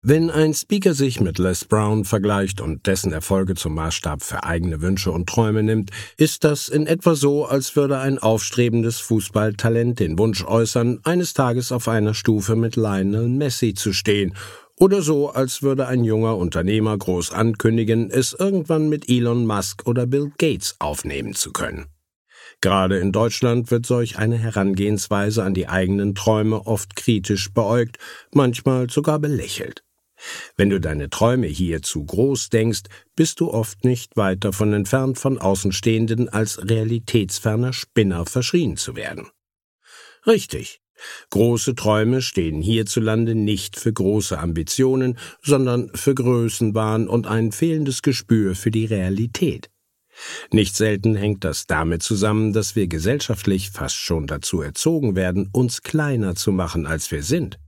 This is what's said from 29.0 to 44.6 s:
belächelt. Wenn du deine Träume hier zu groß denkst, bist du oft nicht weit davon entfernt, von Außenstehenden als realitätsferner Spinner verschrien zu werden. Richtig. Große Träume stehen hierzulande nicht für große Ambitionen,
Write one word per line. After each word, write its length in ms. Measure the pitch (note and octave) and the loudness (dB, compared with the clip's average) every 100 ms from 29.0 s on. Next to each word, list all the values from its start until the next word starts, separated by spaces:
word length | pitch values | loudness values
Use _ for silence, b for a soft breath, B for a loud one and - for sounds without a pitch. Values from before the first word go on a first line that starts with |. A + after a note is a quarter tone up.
| D3+ D3+ | 0 0
belächelt. 640 | D3 C3+ - - - - _ _ _ _ B B B - | 0 -2 -4 -8 -10 -12 _ _ _ _ B B B 0
Wenn 140 | G2+ | 2
du 100 | G2 | 2
deine 300 | D#2+ D2+ C#2 | 0 -4 -4
Träume 360 | - A2+ B2+ G2 | 0 2 2 0
hier 360 | D2 F2+ D#2+ | -2 -2 -2
zu 220 | D2+ - | -4 -8
groß 460 | D2 F2+ C3 C#3 - | -6 0 2 2 0
denkst, 320 | A#2 A2+ G#2+ - B B | 0 2 -2 -8 B B
bist 260 | - D#3+ - | 0 0 2
du 100 | E3 | -2
oft 340 | A2 A2 - | -2 -4 0
nicht 320 | B2+ B2 - - | 0 0 -2 0
weit 280 | G2+ F#2+ | 0 0
davon 280 | G#2 G2 G#2+ | -2 0 2
entfernt, 460 | G#2 F#2+ C3 C3 B2+ | 2 0 0 0 -2
von 200 | C#3 C3 | -2 0
Außenstehenden 880 | F#2+ G2 G2+ F#2+ - A2+ A2+ A2+ B2 | 0 0 0 0 0 2 2 0 0
als 400 | G#2 A2 - F#2+ | 0 -2 -4 -2
realitätsferner 1040 | A2+ A2 A#2 - A#2 F#2+ - A2+ G#2+ B2 | 0 0 -2 2 2 2 -2 0 0 -2
Spinner 540 | B2 - - G2+ F2 E2+ | -4 -4 2 2 2 -2
verschrien 500 | - B2 F3+ C#3+ D2+ | -2 0 0 0 -2
zu 200 | - A#2+ | -8 -8
werden. 320 | F2+ - - _ _ _ _ _ B B B B - | -10 -10 -14 _ _ _ _ _ B B B B 2
Richtig. 540 | A3 - - - - _ _ B B B | 2 2 -8 -10 -16 _ _ B B B
Große 460 | G2 A#2 A#2 - B2 | 2 4 4 0 0
Träume 440 | G#2+ G#2+ A2 B2+ | 2 4 4 2
stehen 380 | B2+ - E2 D2+ | 0 -2 -2 0
hierzulande 760 | E2 A2+ G#2 - A2 A2 A#2 A2+ | 0 0 0 0 2 2 2 2
nicht 420 | G#2 G2+ - - | 0 0 -4 -4
für 140 | - | -4
große 440 | G#2+ F#2+ G#2+ G2 D#2 | 0 2 2 0 -4
Ambitionen, 800 | E2+ E2 | -2 -4